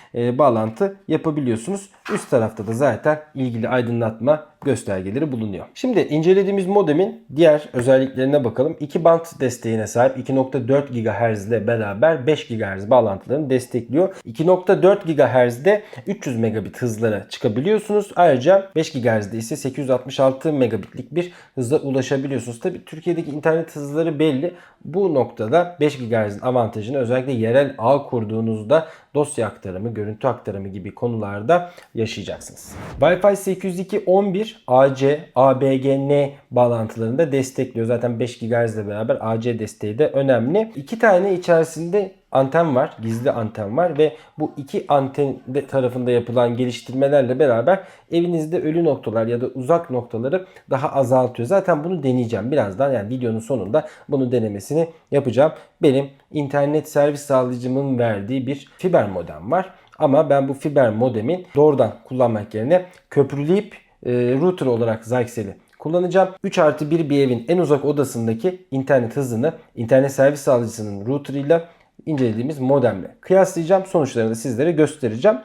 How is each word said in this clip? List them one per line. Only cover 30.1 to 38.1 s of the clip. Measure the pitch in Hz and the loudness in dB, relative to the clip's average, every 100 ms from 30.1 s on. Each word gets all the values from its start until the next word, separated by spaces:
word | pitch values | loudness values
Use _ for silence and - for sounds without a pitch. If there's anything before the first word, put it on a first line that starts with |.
| 107 135 | -2 -2
aktarımı | 117 - 98 98 | -2 -6 -8 -10
gibi | 95 95 - | -10 -12 -6
konularda | 120 113 101 101 117 175 175 - - 117 | -4 -4 -6 -6 2 2 0 -16 -12 -4
yaşayacaksınız. | 107 - 92 80 - - - - - - | -4 -4 -10 -10 -14 -20 -18 -16 -12 0
Wi-Fi | 151 180 202 196 | 2 4 2 2
sekiz | 196 185 190 | -2 -4 -6
yüz | 175 | -6
iki | 185 208 | -6 -4
on | - 190 202 | 2 2 2
bir | 185 220 - - | -2 -6 -10 2
A | 127 139 131 | 4 4 4
C, | 139 147 - 127 | 0 0 -2 2
A | 135 131 | 4 4
B | 135 135 | 2 2
G | 135 139 | 2 0
N | 139 143 139 139 - | 2 2 0 -4 -4
bağlantılarını | 123 123 117 110 117 113 131 | 2 2 2 -4 -4 -4 0
da | 160 | 0
destekliyor. | 135 131 - 131 113 113 | 0 -2 -4 -4 -2 -2
Zaten | 117 120 | 0 -2